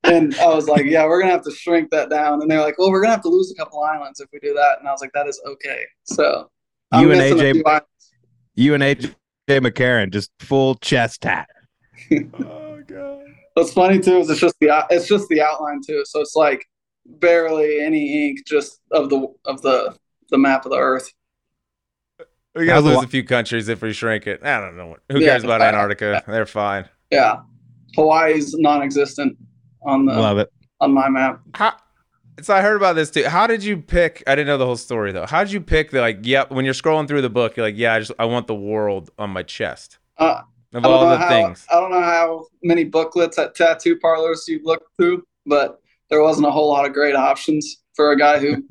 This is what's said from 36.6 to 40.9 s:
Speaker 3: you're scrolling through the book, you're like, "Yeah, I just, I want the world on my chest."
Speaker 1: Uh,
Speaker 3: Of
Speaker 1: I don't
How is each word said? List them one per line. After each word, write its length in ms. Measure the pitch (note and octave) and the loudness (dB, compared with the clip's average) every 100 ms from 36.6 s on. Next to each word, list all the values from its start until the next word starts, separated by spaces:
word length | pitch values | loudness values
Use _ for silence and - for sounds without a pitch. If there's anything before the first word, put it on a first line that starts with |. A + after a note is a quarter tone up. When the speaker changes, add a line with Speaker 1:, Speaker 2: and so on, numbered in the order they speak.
Speaker 3:
you're 100 | C3 | -4
scrolling 340 | C3 E3 D#3 C#3+ | -2 0 0 0
through 140 | D3 | -2
the 80 | B2+ | -2
book, 260 | A2 A2+ - | -2 -2 -2
you're 100 | A2 | -6
like, 100 | G#2 | -2
"Yeah, 180 | A#2 | 0
I 40 | A2+ | 0
just, 140 | G#2+ - | -4 -4
I 60 | A#2 | -2
want 200 | A#2+ A#2 | -2 -4
the 80 | |
world 560 | G#2+ G2+ G#2+ G#2 F#2+ D#2+ - | -8 -6 -4 -4 -4 -10 -12
on 120 | G#2 | -10
my 120 | F#2 | -8
chest." 560 | F2 - G2+ - - _ _ - | -10 -8 -10 -10 -20 _ _ -2
Speaker 1:
Uh, 240 | D#3+ - - _ _ | -2 -2 -8 _ _
Speaker 3:
Of 120 | A#2+ | -2
Speaker 1:
I 40 | |
don't 40 | B2 | 2